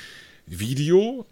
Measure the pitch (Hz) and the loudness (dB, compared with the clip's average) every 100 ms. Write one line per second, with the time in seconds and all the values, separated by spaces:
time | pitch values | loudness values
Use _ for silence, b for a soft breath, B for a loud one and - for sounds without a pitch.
0 | B B B B B 87 107 135 147 180 | B B B B B -8 -4 -2 4 4
1 | 220 262 - | 4 -4 -12